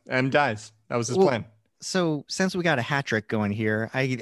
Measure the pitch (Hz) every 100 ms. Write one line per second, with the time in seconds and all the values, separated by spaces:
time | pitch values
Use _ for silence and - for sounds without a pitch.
0 | - 127 131 147 135 104 - _ - 123
1 | 113 151 175 117 - _ _ _ - 190
2 | 165 147 - - 190 185 165 131 113 143
3 | - 110 - 110 104 107 107 107 113 131
4 | 135 120